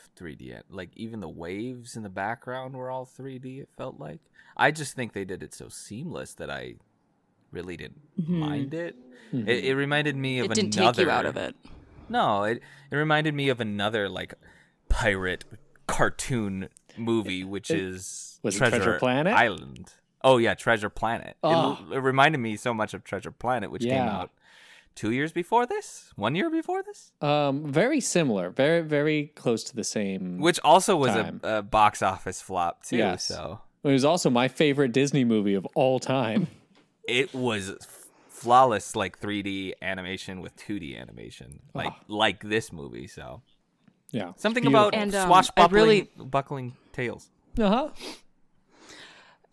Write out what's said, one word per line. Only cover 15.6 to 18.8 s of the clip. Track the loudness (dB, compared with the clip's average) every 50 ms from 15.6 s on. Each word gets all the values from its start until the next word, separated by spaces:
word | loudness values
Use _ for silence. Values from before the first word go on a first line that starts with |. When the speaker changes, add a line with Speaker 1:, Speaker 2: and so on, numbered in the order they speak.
| -20 _ _ _ _
Speaker 1:
cartoon | -4 0 2 2 0 0 -2 -6 -4 -2 -2 -2 -4 -4 -6 -8 -10 _ _ _ _ -12
movie, | -8 -2 0 0 0 0 -2 -4 -6 -6
which | -6 -8 -8 -4 -2
Speaker 3:
It | -2 -2
Speaker 1:
is | -2 -4 -8 -10 -12 -12 -14 -14 -14 -16 -14 _ -4
Speaker 3:
was | -2 0
it | 2
Speaker 1:
Treasure | 2 4 4
Speaker 3:
Treasure | 4